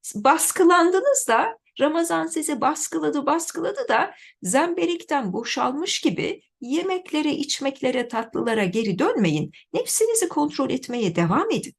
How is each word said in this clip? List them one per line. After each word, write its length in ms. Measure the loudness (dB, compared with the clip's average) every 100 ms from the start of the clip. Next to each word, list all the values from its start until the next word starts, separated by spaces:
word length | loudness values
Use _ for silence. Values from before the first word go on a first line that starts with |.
| -10
Baskılandınız 1120 | 2 4 4 2 4 6 8 6 4 4 2 2
da, 300 | 2 0 -6 _ -2
Ramazan 460 | 0 2 0 -2 -2
sizi 340 | -4 -4 0
baskıladı, 680 | 0 0 -4 -2 -2 0 0
baskıladı 600 | 0 -2 -4 -4 -4 0
da 260 | 0 0 -6 -20 _
zemberekten 880 | -2 0 0 0 -2 -2 -2 -2 -2
boşalmış 680 | -6 -6 -2 -2 -2 -4 -2
gibi 420 | -2 -2 -4 -6 _ _
yemeklere, 720 | -4 -4 -2 -4 -4 -2 -2
içmeklere, 760 | -2 -4 -4 -4 -2 -2 -2 -4
tatlılara 560 | -6 -6 -4 -2 0
geri 340 | 0 0 -2 0
dönmeyin. 540 | 0 2 2 2 -2 -10 _
Nefsinizi 560 | -4 -2 0 2 2 0
kontrol 420 | 0 -2 -2 -2
etmeye 460 | -4 -6 -2 -2 0
devam 340 | 2 2 0
edin. 240 | -2 -4